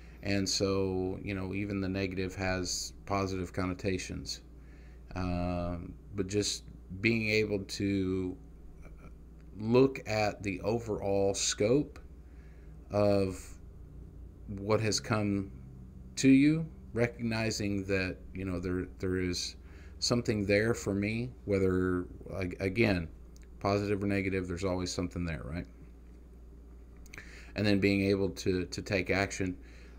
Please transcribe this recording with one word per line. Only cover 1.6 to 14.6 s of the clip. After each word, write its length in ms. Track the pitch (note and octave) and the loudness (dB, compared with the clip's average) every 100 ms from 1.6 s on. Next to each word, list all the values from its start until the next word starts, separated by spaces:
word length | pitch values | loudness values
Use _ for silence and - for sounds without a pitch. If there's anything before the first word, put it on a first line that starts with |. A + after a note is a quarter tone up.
| G#2 G2 | 0 0
the 80 | F#2+ | 0
negative 440 | G2 G2 F2+ F#2 G2 | 0 0 0 -4 -2
has 580 | F#2+ F#2 F2+ - - - - | 0 0 0 -4 -6 -10 -2
positive 460 | G2 F#2+ F#2+ F2+ | 0 0 -2 -4
connotations. 920 | - F#2 F2+ G2+ F#2 - F2 - - - - - - - - - F#2 | -2 -2 0 -2 -2 -4 -6 -8 -10 -12 -18 -18 -18 -18 -18 -10 -4
Um, 800 | F2+ F2+ F2 F2+ F2 F2 F2+ - - G#2 | 0 0 0 0 -2 -4 -8 -12 -8 -4
but 120 | F#2 | 0
just 360 | G#2 G2 - - - - F#2 | 2 0 -2 -8 -16 -12 0
being 280 | A2+ A2+ G#2+ | 2 4 4
able 300 | G#2+ G#2 G#2 | 4 4 0
to 800 | F#2+ - G2+ G2 F#2 F#2+ F#2 F#2 - - - - - - - - - - - G#2 | -2 -2 2 2 2 0 -2 -4 -12 -18 -16 -16 -16 -16 -16 -18 -18 -18 -14 -6
look 440 | A2 B2 C3+ - - | 4 8 6 4 -2
at 340 | G#2+ G#2 - | 2 2 0
the 160 | G2+ F2+ | -2 -2
overall 720 | G2+ A#2 A2 G2+ G2+ G2 G2 | 0 0 0 -2 2 4 4
scope 640 | G2+ - - G#2+ C#3+ C#3+ - - - - - - - - - - | 2 0 4 4 4 2 -6 -16 -16 -18 -18 -18 -18 -18 -16 -2
of 560 | G#2 G#2 G2+ F#2+ F#2 - - - - - - - - - - - | 2 4 4 2 -2 -10 -16 -16 -16 -16 -16 -16 -16 -16 -14 -10
what 220 | G2 | -4